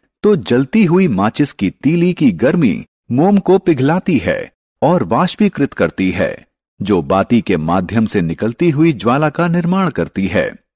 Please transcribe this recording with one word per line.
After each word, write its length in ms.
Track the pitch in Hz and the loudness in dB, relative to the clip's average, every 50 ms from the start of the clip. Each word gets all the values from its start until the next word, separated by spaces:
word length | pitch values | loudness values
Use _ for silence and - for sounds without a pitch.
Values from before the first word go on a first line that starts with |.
| _ _ _ _ - | _ _ _ _ 0
तो 140 | 208 208 | 2 2
जलती 480 | 151 95 - 120 127 139 - - 220 214 | 2 0 0 0 0 0 0 2 2 2
हुई 240 | 156 165 190 190 165 | 4 4 2 2 2
माचिस 440 | 107 92 98 110 - - 147 - - | 0 0 -2 -2 0 -2 -4 -4 -2
की 180 | - 101 90 | -4 -4 -4
तीली 420 | - - - 135 165 175 170 180 175 | -4 -2 -2 0 0 2 0 0 0
की 200 | - 156 123 90 | 2 0 0 2
गर्मी 540 | 80 110 135 170 180 151 104 76 50 - - _ _ _ _ | 2 0 0 2 2 2 0 0 -2 -6 -14 _ _ _ _
मोम 280 | 117 131 165 196 208 196 | 0 0 2 4 2 2
को 200 | - - 185 190 | 2 2 0 2
पिघलाती 600 | - 180 160 127 131 143 165 185 - - 165 110 | 2 0 0 2 0 0 0 -2 -2 -2 -2 0
है 340 | - 101 - 85 80 - _ _ _ _ _ _ - | 0 -2 -4 -4 -6 -12 _ _ _ _ _ _ 0
और 200 | 143 175 - 110 | 0 2 0 0
वाष्पीकृत 720 | 82 110 135 175 175 - - 214 196 - - 143 - - | 0 0 0 0 -2 0 0 0 -2 0 -2 -4 -4 -2
करती 360 | - 92 82 - - 95 92 | -2 -2 -2 -2 -2 -2 -2
है, 380 | 82 95 90 - - - - _ _ _ _ _ _ _ 101 | 0 -2 -4 -4 -4 -8 -16 _ _ _ _ _ _ _ -2
जो 200 | 92 104 87 76 | 0 0 0 0
बाती 380 | 69 95 95 - - 120 113 87 | 0 0 0 2 2 0 0 2
के 140 | - 95 | 0 -2
माध्यम 500 | 82 78 82 87 95 90 82 95 117 110 | -2 0 0 -2 -2 -2 -2 -2 -2 -2
से 140 | 104 - 101 | 0 0 -2
निकलती 500 | 85 80 80 - - 113 120 - 170 175 | -2 -2 -4 -4 -4 -6 -2 0 0 0
हुई 220 | 139 143 160 170 147 | 2 2 2 2 0
ज्वाला 380 | 98 92 113 127 143 156 151 | 0 -2 -2 0 0 -2 -2
का 180 | - - 170 175 | -2 -2 -2 -2
निर्माण 420 | 165 175 170 175 185 196 190 170 | -2 -2 -2 0 -2 0 -2 -2
करती 360 | - - 82 - - 98 98 | -2 -4 -6 -6 -4 -6 -4
है। 380 | 92 92 98 73 - - - _ _ _ | -2 -2 -2 -2 -2 -6 -12 _ _ _